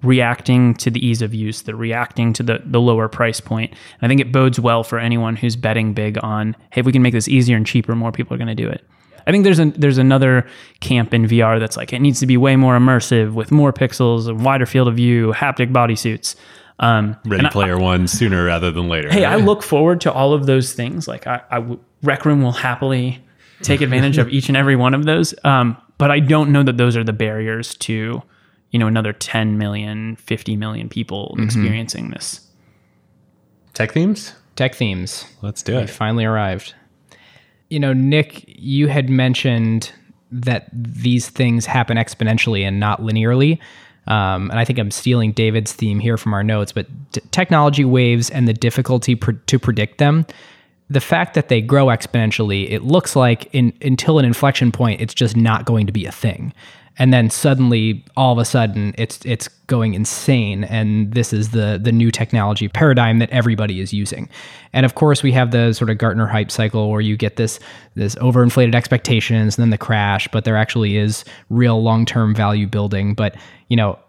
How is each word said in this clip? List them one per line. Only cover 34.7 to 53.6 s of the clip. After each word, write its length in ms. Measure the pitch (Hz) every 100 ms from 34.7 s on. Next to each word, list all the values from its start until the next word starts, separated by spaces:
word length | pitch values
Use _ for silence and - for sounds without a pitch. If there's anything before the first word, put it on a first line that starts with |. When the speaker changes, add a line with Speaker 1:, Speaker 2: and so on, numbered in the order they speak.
| -
Speaker 3:
themes. 480 | 117 92 90 - - _
Speaker 2:
Let's 220 | 101 101
do 140 | - 123
Speaker 3:
We 60 |
Speaker 2:
it. 60 | 107
Speaker 3:
finally 360 | - 107 117 110
arrived. 480 | 110 101 92 - - _ _ _ _ _ _ _ _ _
You 100 | 156
know, 140 | 139
Nick, 500 | 131 135 151 143 - _
you 400 | - - 139 147
had 220 | 139 131
mentioned 840 | 131 127 123 135 117 113 113 - - _ _ _
that 380 | 123 123 117 -
these 560 | 117 117 117 120 123 -
things 360 | - 123 117 -
happen 320 | 127 120 113
exponentially 640 | 110 - 110 110 - 104
and 180 | 98 98
not 220 | 104 104
linearly. 580 | 110 110 110 123 147 165 - - - _ -
Um, 440 | 107 95 92 95
and 80 | 113
I 60 | 117
think 120 | 123
I'm 140 | 104
stealing 400 | - - 120 110
David's 420 | 107 110 110 107
theme 260 | - 110 104
here 180 | 110 113
from 160 | -
our 100 | 101
notes, 280 | 107 107 101
but 140 | - 101 - 139
t-, 100 | - -
technology 540 | - 180 160 147 143 135
waves 440 | 127 120 120 120
and 180 | 135 120
the 60 |
difficulty 640 | 110 120 - 127 127 123 120
pr-, 160 | -
to 260 | 110 - 131
predict 400 | - 107 107 -
them, 300 | 147 156 160 - - _ _ _ _
the 120 | 139
fact 320 | - 170 175
that 140 | 160 -
they 140 | 120
grow 260 | 110 139 135
exponentially, 840 | 117 - 120 110 - 107 98 98
it 140 | 110
looks 320 | 123 175 - 143
like 340 | 127 117 -
in, 200 | 135